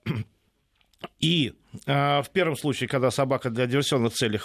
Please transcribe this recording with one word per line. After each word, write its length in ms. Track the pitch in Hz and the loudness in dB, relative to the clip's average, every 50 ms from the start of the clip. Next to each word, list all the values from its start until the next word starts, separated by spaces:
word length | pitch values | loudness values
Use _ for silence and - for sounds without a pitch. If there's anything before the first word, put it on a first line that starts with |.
| - | -6
<clears throat> 1160 | - 151 107 - - _ _ _ _ _ _ _ _ _ _ _ _ _ _ - - _ - | -6 -4 -4 -6 -10 _ _ _ _ _ _ _ _ _ _ _ _ _ _ -16 -16 _ -6
и, 340 | - 160 175 170 131 104 - - _ _ - 117 - - | -2 0 0 0 0 -2 -4 -10 _ _ -20 -10 -4 -2
а, 340 | 143 139 143 143 143 143 | 0 2 2 2 2 2
в 80 | 135 - | 0 0
первом 260 | - 185 175 165 143 - | 0 0 2 2 0 -2
случае, 300 | - 147 120 - 127 113 | -2 -2 -2 -2 -2 -2
когда 220 | 147 131 127 127 | 0 2 2 2
собака 380 | - - 139 131 135 120 - 127 | 2 2 0 0 0 -2 -2 -2
для 160 | 113 120 127 | -2 -2 0
диверсионных 480 | 123 127 139 139 - 151 127 117 113 - | 0 0 0 0 2 2 2 2 0 0
целей, 260 | - 123 110 104 104 - | 0 0 0 0 -2 -2